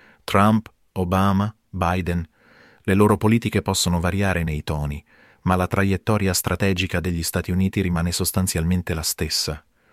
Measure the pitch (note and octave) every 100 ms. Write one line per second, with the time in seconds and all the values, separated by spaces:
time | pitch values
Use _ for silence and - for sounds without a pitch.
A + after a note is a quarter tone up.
0 | - _ - G2 G#2 A2 - _ _ -
1 | F2+ F#2+ G2 G2 G#2 - _ F#2 F2 F#2
2 | F2+ F2 E2 _ _ _ - _ - G2
3 | G#2 G2+ G#2+ A2+ G#2+ G2+ - G2 F2 F2
4 | F2 G2 G2 F2 D#2+ D2+ - D2+ D2 C#2+
5 | - _ - _ F2+ F#2 F2+ G2 G2 F#2
6 | - G#2 F#2+ F2 - F2+ G2 F2+ F#2 F2
7 | F2 E2+ E2 F#2 F2 F2+ F#2+ G#2 F2+ E2+
8 | E2+ - F2+ - F#2 E2+ E2 F2+ - D#2+
9 | D#2 - D#2+ - - D#2 - _ _